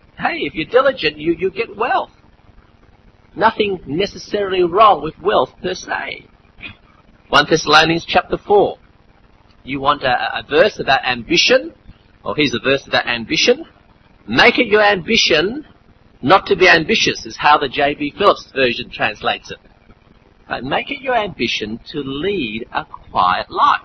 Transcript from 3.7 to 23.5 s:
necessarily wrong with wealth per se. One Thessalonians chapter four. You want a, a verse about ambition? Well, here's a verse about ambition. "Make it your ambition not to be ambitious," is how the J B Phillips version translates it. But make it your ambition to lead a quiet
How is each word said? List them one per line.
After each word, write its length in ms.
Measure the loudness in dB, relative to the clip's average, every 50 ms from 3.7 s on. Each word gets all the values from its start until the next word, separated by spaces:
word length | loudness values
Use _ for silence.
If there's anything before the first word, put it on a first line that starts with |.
| -8 -8 -8
necessarily 760 | -6 -4 -4 -4 -4 -6 -12 -14 -8 -6 -4 -4 -2 0 0 0
wrong 400 | 2 4 6 6 6 6 4 0
with 160 | -8 -10 -4
wealth 320 | -4 0 2 2 0 0 _ _
per 140 | -10 -8 -8
se. 520 | -8 -8 -8 -8 -8 -8 -10 -14 -16 -20 _ _ _ _ _ _ -20 -20 -20 -20 _ _ _ _ _ _ _ _ _ _ 0
One 160 | 0 0 2 2
Thessalonians 540 | 0 0 2 4 4 4 4 4 0 -2 -2
chapter 320 | 0 0 0 0 0 -6 -6
four. 400 | -2 2 4 4 4 4 0 -6 _ _ _ _ _ _ _ _ _ _ _ _ _ _ _ _ -12
You 160 | -8 -8 -2
want 240 | 0 0 0 0 0
a, 340 | 0 0 0 -2 -4 -6 -8
a 60 | -6 0
verse 300 | 2 4 4 4 2 -4
about 260 | -2 0 0 0 0
ambition? 680 | -2 -6 -6 -4 -2 0 2 2 4 2 2 0 -2 -16 _ _ -20 -20 _ _ _ _ _ -10
Well, 120 | -8 -2
here's 200 | -2 -2 -2 -2
a 60 | -2
verse 260 | 0 0 0 0 -2
about 220 | -2 -2 -2 0 0
ambition. 560 | -4 -6 -4 -4 -2 0 2 2 2 0 0 -16 _ _ _ _ _ _ _ _ _ _ -10 -4
"Make 320 | 0 2 4 4 4 2
it 80 | 0 2
your 120 | 2 2
ambition 880 | 4 4 2 0 -2 -2 0 0 2 2 2 2 2 0 -4 -8 -12 -16 _ _ _ _ _ _ _ _ _ -6 2
not 240 | 4 4 4 4
to 80 | 2 2
be 140 | 4 6 6
ambitious," 580 | 6 4 2 0 0 0 0 -2 -2 -4 -8
is 100 | -16 -10
how 220 | 0 2 4 4 4
the 100 | 2 -2
J 260 | -2 0 0 0 0
B 200 | -2 -6 -8 -2
Phillips 360 | 2 2 2 2 2 -2 -8 -2
version 360 | 0 0 0 0 -4 -8 -12
translates 600 | -6 -4 -4 -4 -4 -4 -4 -4 -4 -4 -8 -16
it. 80 | -18 -18 _ _ _ _ _ _ -20 _ _ _ _ _ _ _ _ _ _ -10
But 140 | -10 -8 -6
make 260 | -4 -4 -4 -4 -6 -10
it 100 | -10 -4
your 140 | -2 -2
ambition 640 | -2 -2 -4 -6 -4 -4 -4 -4 -4 -6 -8 -10 -12 -14 -12
to 100 | -10 -10
lead 720 | -8 -8 -8 -6 -4 -4 -4 -4 -4 -6 -8 -10 -10 -6 -6
a 120 | -8 -8
quiet 680 | _ -16 -20 -16 -6 -2 0 2 2 2 0 -4 -6